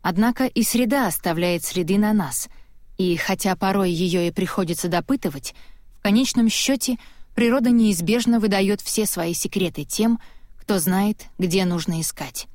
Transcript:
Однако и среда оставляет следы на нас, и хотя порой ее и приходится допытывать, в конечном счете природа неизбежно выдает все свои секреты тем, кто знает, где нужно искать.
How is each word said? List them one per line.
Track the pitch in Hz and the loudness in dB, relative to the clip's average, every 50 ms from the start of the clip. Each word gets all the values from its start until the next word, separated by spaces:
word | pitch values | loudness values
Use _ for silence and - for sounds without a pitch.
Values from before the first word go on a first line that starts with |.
Однако | - 175 180 175 220 240 240 - 262 | -2 -2 0 2 2 0 2 0 -2
и | 254 - 233 226 | -2 0 0 0
среда | - - 233 247 220 277 285 254 190 | 2 2 0 2 2 2 0 0 0
оставляет | 156 - - 185 165 160 175 175 175 170 - | -2 -2 -2 -2 0 0 0 0 0 -2 -4
следы | - - 180 175 156 196 202 | -4 -4 -4 0 2 2 2
на | 208 208 214 | 4 4 2
нас, | 208 175 135 - - - - - - - - - - - - - - | 2 0 -2 -4 -8 -8 -8 -14 -20 -20 -20 -20 -20 -20 -20 -4 -2
и | 190 180 170 | 0 0 0
хотя | 160 - - 190 180 - 196 185 | -2 0 -2 -2 0 0 -2 0
порой | - - 190 190 202 190 180 | 0 0 0 2 2 2 0
ее | 175 160 185 180 165 180 175 | 0 0 0 0 0 0 0
и | 170 | 0
приходится | 165 - 185 175 - - 190 160 170 - - 180 | 0 -2 -4 -2 -2 -2 -2 -2 -2 -4 -2 -2
допытывать, | 165 170 - - 269 277 - 185 143 139 - - - - - - - - - - - - | -2 -2 0 0 -2 -2 -2 -4 -6 -6 -12 -14 -16 -16 -20 -20 -20 -20 -20 -20 -20 -6
в | - | -2
конечном | 202 196 226 269 - - - 226 226 | 2 2 4 2 2 2 2 2 4
счете | - - - - 269 262 - - 254 - - - - - - - - | 2 0 0 0 0 0 0 -2 -4 -4 -6 -16 -18 -20 -20 -8 -2
природа | - 240 233 233 269 233 247 | 0 2 2 4 4 4 4
неизбежно | 240 233 226 214 202 165 175 160 226 247 233 247 233 233 | 6 6 6 4 2 2 0 0 0 2 2 2 2 4
выдает | 208 214 196 190 196 196 208 202 | 4 2 2 2 2 2 0 -2
все | - - - - 214 | -2 -4 -2 -2 0
свои | - - 180 165 170 170 | -2 -2 -2 -2 -2 -2
секреты | - - 185 - 202 185 170 - - 147 | -2 -4 -4 -2 -2 -2 -2 -2 -6 -8
тем, | - - - 214 233 233 226 - - - - - - - - | -6 -2 0 2 2 2 0 -2 -14 -20 -20 -20 -20 -20 -20
кто | - - 214 190 | -4 -2 -2 0
знает, | - 190 185 190 202 208 214 - - - - - | 0 0 0 2 2 0 -2 -4 -8 -20 -6 -4
где | 185 180 165 190 185 | -2 0 2 0 0
нужно | 180 175 170 160 - 170 165 | 0 0 -2 -2 -2 -4 -2
искать. | 160 - - - 147 131 - - - - - | -4 -6 -6 -8 -10 -10 -10 -12 -12 -12 -16